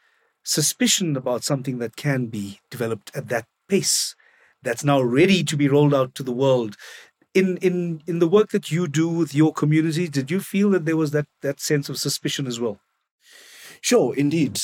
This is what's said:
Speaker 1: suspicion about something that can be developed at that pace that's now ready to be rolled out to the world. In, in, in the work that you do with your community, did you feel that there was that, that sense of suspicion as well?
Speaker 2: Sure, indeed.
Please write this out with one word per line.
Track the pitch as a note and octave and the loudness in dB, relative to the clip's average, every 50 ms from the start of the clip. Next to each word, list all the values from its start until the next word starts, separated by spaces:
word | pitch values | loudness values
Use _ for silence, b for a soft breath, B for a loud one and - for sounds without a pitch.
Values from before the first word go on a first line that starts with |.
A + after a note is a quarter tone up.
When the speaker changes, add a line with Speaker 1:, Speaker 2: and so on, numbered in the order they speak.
| _ _ _ _ _ _ _ _ | _ _ _ _ _ _ _ _
Speaker 1:
suspicion | - - - D#3 D3 - - - B3 A3+ - - F#3 D#3+ C#3+ | -6 -4 -2 0 0 0 0 0 0 2 2 0 0 -2 -4
about | B2+ B2+ B2+ B2 A2 - | -4 -4 -4 -4 -4 -2
something | - D3 C3 B2+ C#3 B2+ A#2+ | -2 -4 -4 -4 -6 -6 -6
that | A#2+ A2 - | -6 -8 -8
can | - - D3 C#3 B2+ B2 | -6 -2 -2 -2 -2 -2
be | A2 A2 G#2 G2+ G2 G2+ - _ - | -4 -6 -8 -8 -8 -12 -16 _ -12
developed | - A#2+ A#2 A2+ A2+ G2 - - - | -8 -6 -4 -4 -4 -6 -10 -12 -12
at | D3 - G#2+ | -12 -8 -6
that | B2 A2+ A2+ _ _ _ _ - | -6 -6 -6 _ _ _ _ -2
pace | G3+ F3+ D3 - - - - - - b b b b b b b b b | 0 0 0 0 -2 -2 -2 -6 -8 b b b b b b b b b
that's | - B2+ A#2 - D3 | -6 -6 -4 -2 2
now | C#3+ C#3+ C#3 | 2 2 4
ready | B2+ A#2 B2 C#3 F3+ G3 G3 F3 | 2 2 4 4 4 4 4 2
to | C#3+ - D#3 | 0 -2 -2
be | C#3+ D3 C3+ | 0 2 4
rolled | C#3 D3 D3 D3 C#3+ | 4 4 4 4 4
out | C3+ C3 C3 - | 2 0 -2 -4
to | - | -10
the | C3+ B2+ | -8 -6
world. | A#2+ B2 C3+ C3+ C3 B2 A2+ G#2+ G2+ B B B B B B B B B B _ | -2 0 2 2 2 2 0 -4 -8 B B B B B B B B B B _
In, | - G3 F#3+ F#3 F3+ F3 | 0 2 2 2 0 0
in, | F#3+ F3+ F3+ F3+ F3 E3+ E3 D3+ - | 0 0 0 0 -2 -4 -6 -6 -6
in | - E3 E3+ | -4 0 0
the | F3 D#3+ | 2 4
work | F#3 G#3 G#3+ - | 6 4 4 4
that | - G3+ - - | 0 -4 -2 -2
you | D3+ E3+ F3+ | -2 -2 -2
do | D#3 C3 D#3 E3 E3+ | 0 0 0 0 0
with | E3 E3+ E3 D3 C#3 | 0 0 -2 0 2
your | D3 D#3 D#3 | 4 4 4
community, | - - - D3 D3+ D#3 D#3 E3 D3+ E3+ F3+ D#3+ | 2 0 0 2 2 2 2 0 0 -2 -4 -2
did | C#3 C#3 C3+ C3+ | -2 -4 -4 -2
you | F3 G3 | -4 -4
feel | - - - G3 G3+ G#3 | -4 -2 0 2 2 2
that | F#3+ F3 D3+ | 2 2 0
there | E3 D#3+ | 0 0
was | D#3+ D#3+ C#3+ | 0 0 0
that, | D3 D3 D3 - _ _ | 0 -2 -4 -4 _ _
that | - C#3 C#3 - | -6 -6 -6 -4
sense | - - D3+ C#3+ C#3 - | -2 -2 -2 -2 -2 -4
of | C3 - | -8 -6
suspicion | - C#3+ - - - C#3+ - - C#3 | -6 -6 -6 -4 -6 -6 -4 -4 -6
as | B2 A#2+ A#2 | -6 -4 -4
well? | A#2+ A2 G2+ - _ _ _ _ _ _ _ _ B B B B B B B B B B B B | -4 -6 -6 -8 _ _ _ _ _ _ _ _ B B B B B B B B B B B B
Speaker 2:
Sure, | B - A#3+ A3 D3 A#2+ G2 | B 2 4 4 4 2 0
indeed. | C#3 C#3+ D3 D#3+ E3+ C#3+ A2+ G2+ - | 0 0 2 2 2 0 0 -2 -4